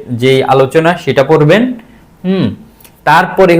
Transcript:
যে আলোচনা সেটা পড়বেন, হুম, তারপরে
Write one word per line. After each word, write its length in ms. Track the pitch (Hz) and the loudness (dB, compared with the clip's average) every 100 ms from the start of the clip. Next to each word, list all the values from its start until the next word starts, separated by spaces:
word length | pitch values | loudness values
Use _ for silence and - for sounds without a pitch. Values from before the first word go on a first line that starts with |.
| - 117 | -10 -2
যে 100 | 131 131 127 | 0 0 2
আলোচনা 380 | 135 135 160 165 180 | 0 0 0 0 -2
সেটা 180 | - 139 135 | -2 -2 0
পড়বেন, 320 | 156 151 202 254 - - - _ _ | 2 2 2 0 -6 -16 -20 _ _
হুম, 220 | 180 190 113 - - _ - _ 147 | -6 -4 -4 -6 -18 _ -20 _ 0
তারপরে 460 | 160 180 - 180 | 0 0 0 2